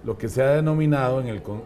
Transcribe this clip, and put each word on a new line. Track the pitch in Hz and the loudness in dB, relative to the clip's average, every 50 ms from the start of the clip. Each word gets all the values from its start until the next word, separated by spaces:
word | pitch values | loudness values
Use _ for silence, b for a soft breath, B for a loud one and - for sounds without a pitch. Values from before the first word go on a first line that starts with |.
| - | -8
lo | 113 107 | -8 -6
que | - 120 107 | -4 -6 -4
se | 104 127 | 0 2
ha | 135 139 | 2 4
denominado | 143 156 156 156 156 156 156 151 147 139 127 127 131 135 | 4 2 2 2 2 2 2 2 2 2 2 0 0 0
en | 127 | -2
el | 117 107 95 - | -4 -6 -8 -8
con-, | 104 104 98 92 | -8 -10 -10 -10